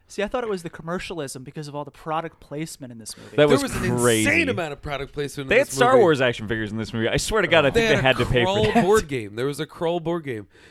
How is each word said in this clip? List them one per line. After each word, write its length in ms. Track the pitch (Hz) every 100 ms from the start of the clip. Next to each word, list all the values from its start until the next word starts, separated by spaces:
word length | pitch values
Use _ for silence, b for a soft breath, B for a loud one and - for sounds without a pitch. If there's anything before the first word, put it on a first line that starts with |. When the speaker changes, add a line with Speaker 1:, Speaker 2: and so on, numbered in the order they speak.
| _
Speaker 1:
See, 160 | -
I 60 | 202
thought 160 | 254
it 60 | 233
was 120 | 190
the 80 | 165
commercialism 720 | - 160 180 - 175 135 131
because 240 | 131 160 147
of 80 |
all 100 | 143
the 60 | 143
product 480 | - 160 156 165 -
placement 540 | - 147 165 - 123
in 60 | 113
this 180 | 107 -
movie. 140 | -
Speaker 2:
That 60 | -
Speaker 3:
There 100 | 147
Speaker 2:
was 140 | 277
Speaker 3:
was 120 | 277
an 220 | 120 120 123
Speaker 2:
crazy. 300 | 120 113 285
Speaker 3:
insane 200 | 330 285
amount 240 | 202 160
of 80 | 143
product 300 | 151 139 139
placement 360 | 147 143 147 135
Speaker 2:
They 80 | 214
Speaker 3:
in 40 |
Speaker 2:
had 40 | 285
Speaker 3:
this 60 |
Speaker 2:
Star 180 | - 247
Speaker 3:
movie. 80 | 262
Speaker 2:
Wars 180 | 185 143
action 260 | 127 117 107
figures 240 | 113 107
in 80 | 110
this 140 | 107
movie. 160 | 113 110
I 80 | 131
swear 260 | - 214
to 60 | 175
God, 160 | 165 139
I 40 |
Speaker 3:
They 100 | 233
Speaker 2:
think 80 | 226
they 80 | -
Speaker 3:
had 80 |
Speaker 2:
had 160 | 131 123
Speaker 3:
a 40 |
Speaker 2:
to 60 | 117
pay 140 | 127
for 100 | 120 202
Speaker 3:
Krull 180 | 214
Speaker 2:
that. 100 | 214
Speaker 3:
board 240 | 180 214 165
game. 260 | 131 104
There 120 | 104 135
was 120 | 143
a 80 | 151
Krull 340 | - 165 175
board 200 | 160 170
game. 220 | 139 110 101 b b